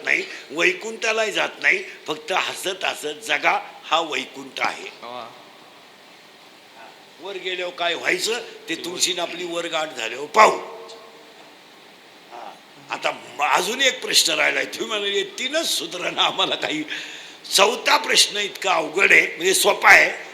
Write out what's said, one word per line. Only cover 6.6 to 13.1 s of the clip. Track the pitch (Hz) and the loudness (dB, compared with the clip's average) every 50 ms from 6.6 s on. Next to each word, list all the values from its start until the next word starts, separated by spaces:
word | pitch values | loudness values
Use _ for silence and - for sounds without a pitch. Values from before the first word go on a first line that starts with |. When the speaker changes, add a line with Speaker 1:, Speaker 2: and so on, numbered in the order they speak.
| - - - - - - - - - - - - | -20 -20 -20 -20 -20 -20 -20 -20 -20 -20 -20 -16
Speaker 1:
वर | 160 196 196 | -12 -12 -10
गेल्यावर | 185 170 185 185 180 180 175 175 | -8 -6 -6 -6 -4 -6 -6 -2
काय | 175 175 170 165 | 0 0 0 0
व्हायचं | 131 123 139 175 180 185 214 233 240 - - - - - - | 2 2 2 2 2 2 -2 -2 -4 -6 -10 -14 -12 -8 -8
ते | 160 | -6
तुमची | 160 - 170 180 - - 175 180 | -6 -6 -6 -2 0 0 0 2
न | 175 | 0
आपली | 170 - - 175 180 | -4 -4 -4 -6 -6
वर | 170 170 170 170 | -6 -4 -4 -4
गाठ | 170 165 156 156 151 135 | -2 -2 -2 -4 -4 -6
झाल्यावर | 123 113 113 117 131 147 | -6 -6 -6 -6 -6 -6
पाहू. | 151 - 220 214 190 180 - - - - - - - - - - - - - - - - - - - - - - - - - - - - - - - - - - - | 2 8 8 8 8 8 4 -6 -10 -14 -14 -16 -16 -18 -18 -20 -20 -20 -20 -20 -20 -20 -20 -20 -20 -20 -20 -20 -20 -20 -20 -20 -20 -20 -20 -20 -20 -20 -20 -20 -20
हा, | 120 120 113 98 82 - - - - 143 139 - | -18 -16 -16 -16 -18 -18 -20 -20 -20 -18 -12 -10
आता | 117 - - 151 | -8 -4 -4 -4